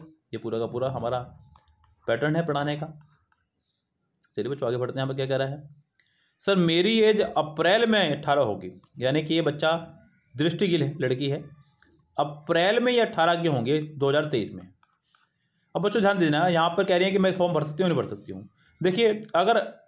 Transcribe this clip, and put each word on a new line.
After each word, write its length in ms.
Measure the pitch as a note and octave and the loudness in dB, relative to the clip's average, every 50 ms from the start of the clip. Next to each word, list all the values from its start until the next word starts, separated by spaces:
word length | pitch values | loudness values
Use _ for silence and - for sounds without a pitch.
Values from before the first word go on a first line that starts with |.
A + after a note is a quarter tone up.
| D#3+ | -14
ये 320 | - - _ _ _ A#2+ A2 | -18 -20 _ _ _ -14 -10
पूरा 200 | A2+ A2+ A2 A2+ | -8 -6 -4 -4
का 80 | A2+ | -4
पूरा 240 | G#2+ A#2+ A#2+ C3 C3 | -4 -4 -4 -4 -4
हमारा 280 | C3 A#2+ A2+ A#2 B2+ B2 B2 - - - - - - - _ _ _ _ _ _ _ _ _ | -4 -4 -4 -4 -4 -6 -6 -10 -18 -20 -20 -20 -20 -20 _ _ _ _ _ _ _ _ _
पैटर्न 300 | A2 A#2 B2+ C#3+ D3+ D#3 | -2 0 0 2 0 2
है 100 | E3+ E3 | 0 0
पढ़ाने 300 | D3+ C#3+ C#3+ C#3+ D3 D3 | 0 -2 -2 -2 -2 -4
का। 100 | D3 D3+ - - - - _ _ _ _ _ _ _ _ _ _ _ _ _ _ _ _ _ _ _ _ _ _ _ _ _ _ | -4 -8 -10 -12 -18 -20 _ _ _ _ _ _ _ _ _ _ _ _ _ _ _ _ _ _ _ _ _ _ _ _ _ _
चलिए 140 | G#2+ G#2 B2 | -8 -6 -6
बच्चों, 160 | C#3 C3+ C3+ | -6 -4 -4
आगे 100 | A#2 B2 | -4 -2
बढ़ते 160 | A#2+ B2 A#2+ | -2 -4 -4
हैं। 60 | B2+ C3+ | -4 -4
यहाँ 100 | C3+ C3+ | -4 -4
पर 60 | C3+ | -4
क्या 120 | C#3 C3+ | -6 -4
कह 100 | C3+ C3+ | -4 -2
रहा 120 | C3 C3+ C3+ | -2 -2 -4
है, 200 | C#3+ D3+ - - - _ _ _ _ _ _ _ _ _ _ _ _ _ | -6 -10 -14 -20 -20 _ _ _ _ _ _ _ _ _ _ _ _ _
"सर, 160 | - G3 G3 | -2 2 2
मेरी 440 | F#3 F3 E3+ E3 F3 F3+ A3 A3+ A3+ | 4 4 4 4 2 2 4 4 4
एज 200 | G#3+ A3 G#3 G#3+ | 6 4 4 4
अप्रैल 640 | F3+ - - D3+ D3+ D3+ - E3 D#3+ E3+ G3+ A#3 A#3 | 0 0 0 -2 -2 -2 -4 0 2 2 4 4 4
में 320 | A3+ A3 G#3 F3+ D3+ C#3+ D3 | 2 2 2 2 0 -2 -2
अठारह 240 | - D3+ C#3+ D3 | 0 0 2 2
होगी," 300 | C3+ A2 G2 F2+ F#2 F#2 - - _ _ _ - | 2 0 -2 -6 -8 -12 -14 -16 _ _ _ -4
यानी 240 | A#2+ B2+ C#3+ D#3 | -2 0 0 0
कि 120 | D#3 D3+ D#3+ | 0 0 0
ये 80 | E3 | 0
बच्चा 540 | D#3+ D3 D3+ D3+ D#3+ D#3 E3 E3 E3 - - - - _ _ _ _ _ - | 0 0 -2 0 0 0 0 -2 -4 -12 -18 -20 -20 _ _ _ _ _ -6
दृष्टिहीन 460 | B2 D3+ E3+ E3+ - G#3 F#3 E3+ D#3 | -2 -2 -2 0 0 0 0 2 0
है, 160 | C#3 C#3 D3+ - | 0 -2 -2 -4
लड़की 280 | C3 B2 B2+ C3 C#3+ C#3 | -2 -2 -2 -2 -2 -4
है, 220 | C#3 C#3+ - - - - _ _ _ _ _ _ _ _ _ _ _ - | -4 -6 -8 -14 -20 -20 _ _ _ _ _ _ _ _ _ _ _ -4
अप्रैल 640 | D3 D3+ D3 - - - E3 E3 F3 G3 A3+ A#3+ | -4 -4 -4 -10 -4 -2 0 2 2 2 2 2
में 120 | A#3+ B3+ | 2 2
ये 80 | B3 A#3 | 2 2
अठारह 420 | A3 G3 - F3 E3 F3 F3 E3+ | 0 0 2 2 2 2 2 2
के 60 | E3+ E3 | 0 0
होंगे 300 | C#3+ B2 A2+ B2+ D3+ D#3 | 0 0 0 0 0 -2
दो 300 | D3+ D3+ D3+ C3+ C#3 C#3 | -2 -6 -4 -2 0 2
हज़ार 160 | C#3 D3+ D3+ | 2 0 0
तेईस 280 | D3+ C#3+ A#2 F#2+ - | 0 -2 -4 -4 -6
में। 220 | F#2+ F2+ F2+ F2+ _ _ _ _ _ _ _ _ _ _ _ _ _ _ _ _ _ _ _ _ - | -10 -16 -18 -20 _ _ _ _ _ _ _ _ _ _ _ _ _ _ _ _ _ _ _ _ -6
अब 60 | E3 | -2
बच्चों 200 | F3 G#3 G#3 A#3 | -2 0 0 2
ध्यान 160 | G3 G3 G3+ F#3 | 2 2 4 4
देना, 300 | E3+ D3+ D3 D3+ F3 F#3 | 2 2 2 2 2 2
यहाँ 220 | E3+ D#3+ E3 F3 | 2 2 2 2
पर 140 | E3+ G3+ F#3+ | 2 0 2
कह 100 | F#3+ F3+ | 2 2
रही 100 | F3 F#3+ | 2 2
हैं 80 | G3 | 2
कि 60 | F#3+ G3 | 2 2
मैं 140 | F#3+ F#3+ | 2 2
फॉर्म 220 | F3+ F#3 - F3 E3 | 2 2 0 0 0
भर 100 | D3+ D3 | -2 -2
सकती 180 | D3 - - | -4 -4 -2
हूँ, 80 | F#3+ F3 | 0 0
नहीं 120 | D#3 C3 | 0 0
भर 60 | G#2+ G2+ | -2 -4
सकती 240 | G#2+ - - - | -8 -12 -12 -14
हूँ। 160 | F#2+ F#2+ G#2 - _ _ _ _ _ _ | -14 -14 -16 -18 _ _ _ _ _ _
देखिए, 400 | D#3+ F#3 F3+ G3+ A#3 G#3+ G#3+ G#3+ - - - | -2 0 2 2 2 2 2 0 -6 -2 0
अगर 380 | E3 F#3 A3 A3+ G#3 - - - - _ | 2 4 4 2 2 0 -2 -10 -18 _